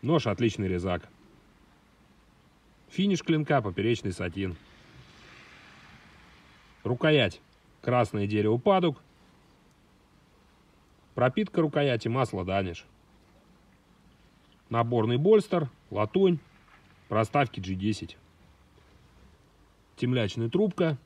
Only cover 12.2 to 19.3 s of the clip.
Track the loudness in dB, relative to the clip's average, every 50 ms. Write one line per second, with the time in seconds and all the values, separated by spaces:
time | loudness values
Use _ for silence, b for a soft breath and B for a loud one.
12.2 | -2 -2 -2 -6 -4 -2 -2 -2 -2 -2 -8 -12 -16 _ _ _ _ _ _ _
13.2 | _ _ _ _ _ _ _ _ _ _ _ _ _ _ _ _ _ -20 _ _
14.2 | _ _ _ _ _ _ _ _ _ _ -2 0 0 2 2 0 2 2 0 2
15.2 | 4 6 6 6 4 2 -2 -2 -2 -2 -8 _ _ _ -4 -4 -4 0 2 2
16.2 | 4 4 4 2 -2 _ _ _ _ _ -20 -20 _ _ _ _ _ _ 0 0
17.2 | 0 2 2 0 0 0 -2 -10 -6 -6 -6 -2 -2 -2 -2 -4 -6 -14 -16 -20
18.2 | _ _ _ _ _ _ _ _ _ _ _ -20 _ _ _ _ _ _ _ -20
19.2 | -20 -20